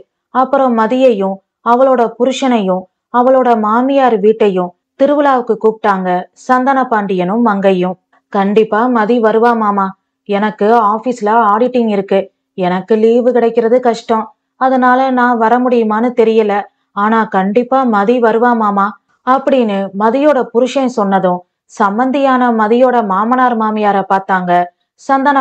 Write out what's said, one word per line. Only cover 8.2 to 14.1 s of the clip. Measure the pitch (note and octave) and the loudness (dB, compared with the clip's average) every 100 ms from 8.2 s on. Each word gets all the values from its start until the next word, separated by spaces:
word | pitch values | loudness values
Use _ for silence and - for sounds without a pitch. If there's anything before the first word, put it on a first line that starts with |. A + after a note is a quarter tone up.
| _ | _
"கண்டிப்பா | G3+ G3 G#3+ G#3+ G#3+ B3+ | -4 0 0 0 0 0
மதி | A#3+ G#3 A#3+ | 0 0 0
வருவா | A3 A3 A#3 A#3 | 2 2 2 0
மாமா. | G#3+ G3+ F#3+ - _ _ | -2 -2 -4 -8 _ _
எனக்கு | - G3+ G#3+ G#3 G#3 A#3+ | -6 -4 -4 -2 0 2
ஆபீஸ்ல | G3+ A3 B3+ B3 G#3 A3+ G#3+ | 0 -2 -4 -4 0 0 2
ஆடிட்டிங் | G#3 B3 B3 A3+ | 2 0 0 -2
இருக்கு, | G3+ G3 G3 F#3+ _ _ | -2 -2 -2 -2 _ _
எனக்கு | - F3+ F3+ F3+ A3 | -6 -4 -2 0 2
லீவு | A3+ A#3+ B3 | 2 2 2
கிடைக்கிறது | A#3+ A#3 A#3 A3+ B3 | 2 0 0 0 2
கஷ்டம், | B3 A3 - | 0 -2 -2